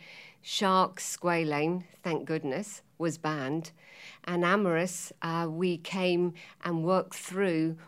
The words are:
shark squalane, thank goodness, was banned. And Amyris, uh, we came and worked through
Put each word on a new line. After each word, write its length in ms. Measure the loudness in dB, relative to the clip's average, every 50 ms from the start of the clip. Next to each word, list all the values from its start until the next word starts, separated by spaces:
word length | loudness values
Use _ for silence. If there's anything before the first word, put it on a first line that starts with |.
| -12 -18 -20 -20 -20 -20 -20 _
shark 580 | -10 -6 -2 2 4 4 6 6 4 4 0 -4
squalane, 840 | -8 -8 -8 -2 0 0 2 2 2 2 2 2 2 2 0 -2 -4 -10 -16 -8 -4
thank 220 | -2 -2 -2 -2
goodness, 560 | -2 -4 -2 -2 -2 -2 -4 -4 -8 -12 -16 -20 _ _ -2
was 200 | -2 -2 -2 -2
banned. 540 | -2 -2 -2 -2 -2 -2 -2 -2 -4 -6 -12 -20 -20 -20 -20 -20 -18 -20 -20 -12 -8
And 180 | -4 0 2 4
Amyris, 680 | 4 4 4 4 4 4 2 2 0 -2 -6 -10 -12 -12 -8
uh, 260 | -6 -2 -2 -2 -2 -2
we 280 | -2 0 0 0 0 -2
came 560 | -4 -6 -2 0 2 2 4 4 2 2 0 -4 -12 -20 -16 -10 -4
and 180 | -2 -2 0 2
worked 300 | 2 2 2 2 0 -6
through 640 | -12 -12 -6 -2 0 0 2 2 2 2 0 -2 -4 -10